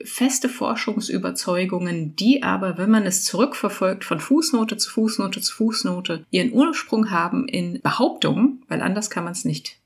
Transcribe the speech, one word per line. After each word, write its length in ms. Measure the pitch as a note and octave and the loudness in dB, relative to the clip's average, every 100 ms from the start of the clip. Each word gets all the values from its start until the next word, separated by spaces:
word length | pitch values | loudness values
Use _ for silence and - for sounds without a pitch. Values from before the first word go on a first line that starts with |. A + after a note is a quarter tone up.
feste 460 | - - C4 C4 B3 | -12 0 0 2 -2
Forschungsüberzeugungen, 1600 | - - A3+ - G#3+ - F#3 - - - F3 F#3 F3+ F3 E3+ D#3 | -2 -2 -2 -2 -2 -2 -2 -2 -4 -2 0 0 -2 -2 -2 -4
die 280 | D#3 G#3+ C4+ | 2 4 4
aber, 340 | F#3 F#3+ F#3+ F3 | 2 0 -2 0
wenn 140 | G3+ | 4
man 140 | A3 | 4
es 200 | F#3+ F#3 | 4 0
zurückverfolgt, 800 | - F#3 B3 - G#3 - F#3+ F#3+ | -2 0 0 0 -4 0 -2 -2
von 160 | - E3 | -4 -6
Fußnote 560 | - D4 D#4+ A#3 A3 - | 2 2 4 0 0 -2
zu 140 | - | -2
Fußnote 500 | - A3 A3 F#3+ - | 0 0 0 -2 -4
zu 140 | - | -6
Fußnote, 720 | - A3+ A3 F#3 F3+ F3+ D#3+ - | 0 0 2 -2 -2 -4 -6 -2
ihren 220 | F#3 G#3 | 0 4
Ursprung 580 | A#3 E4 - - A3 G3 | 4 4 2 0 0 2
haben 380 | E3+ E3+ - - | 2 0 0 -2
in 320 | F#3 F3 F3+ | -2 -4 -2
Behauptungen, 840 | - - C4+ - - D#3 C4+ B3+ - | -2 2 2 2 0 4 2 2 -6
weil 140 | - | -2
anders 260 | - G#3 - | 0 -2 -4
kann 160 | - | -6
man's 220 | E3+ F3+ D#3+ | -6 -4 -4
nicht 300 | D3+ - - | -4 -8 -18